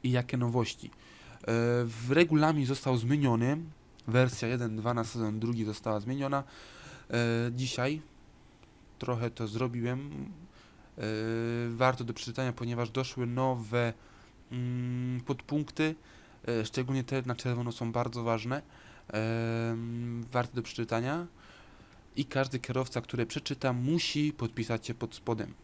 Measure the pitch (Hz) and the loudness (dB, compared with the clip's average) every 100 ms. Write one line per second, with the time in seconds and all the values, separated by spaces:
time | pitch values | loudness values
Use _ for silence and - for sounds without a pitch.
0 | 127 123 123 127 120 123 110 - - - | 4 2 2 0 2 2 0 -4 -14 -18
1 | - - - - - 117 117 120 120 110 | -20 -20 -20 -10 0 2 4 4 0 -2
2 | 120 147 175 151 156 151 127 135 131 127 | 2 6 8 8 6 4 2 0 2 2
3 | 117 147 139 113 120 151 160 - - - | 4 4 4 4 4 0 -4 -14 -20 -12
4 | - 120 127 123 117 123 117 110 110 120 | 2 4 4 2 -2 0 -2 0 0 0
5 | 113 120 110 110 113 117 107 104 113 107 | 0 -2 -2 0 0 0 -2 -2 -2 -2
6 | 107 135 139 139 139 - - - - - | -2 -2 0 -2 -4 -14 -18 -18 -18 -18
7 | - 117 117 117 120 123 127 - 127 156 | -2 2 2 2 0 -2 -2 0 0 -2
8 | - - - - - - - - - - | -8 -20 -20 -20 -20 -20 -20 -20 -20 -8
9 | 123 117 120 117 110 110 127 120 117 127 | -2 0 -2 -2 -4 0 -2 0 -2 -2
10 | 143 147 135 160 170 - - - - - | -6 -8 -10 -10 -18 -20 -20 -20 -18 -6
11 | 110 110 110 113 117 117 120 117 127 127 | -2 0 0 0 0 0 -2 4 4 4
12 | 120 113 - 113 131 123 120 120 117 127 | -4 -4 -6 -2 -2 -2 -2 -2 0 -2
13 | 131 - 120 123 131 123 107 120 117 - | -2 -2 -2 2 2 0 0 2 2 -2
14 | - - - - - 123 123 123 123 123 | -16 -20 -20 -20 -10 -4 -2 -2 -2 -2
15 | 123 127 123 - - 147 147 - 156 160 | -2 -2 -2 -4 0 -2 -2 0 0 0
16 | - - - - - 117 113 - 127 135 | -12 -20 -20 -12 -2 0 0 -2 0 0
17 | 127 135 127 120 127 120 120 113 117 120 | 0 -2 -2 -2 0 0 -2 -2 -2 0
18 | 120 120 117 113 113 - - - - - | 0 0 0 0 0 -4 -6 -20 -20 -20
19 | - 110 110 113 113 113 113 113 117 120 | -6 -2 0 0 0 0 0 -2 -4 -4
20 | 120 117 117 123 120 123 117 - 113 117 | -4 -6 -2 -2 0 -4 -6 -6 -2 0
21 | 123 160 175 - - - - - - - | 0 -2 -6 -14 -20 -20 -20 -20 -20 -20
22 | - - 139 135 135 127 - 127 127 123 | -8 -6 -2 0 0 -2 -2 -2 -2 -4
23 | - 120 117 147 - 139 131 123 127 165 | -4 -2 -2 -2 -6 -2 0 2 2 2
24 | - 147 147 147 113 120 110 113 - 113 | 2 2 0 0 -4 -2 -2 -2 -4 -6
25 | 117 - - 113 98 - | -6 -4 -2 -2 -4 -10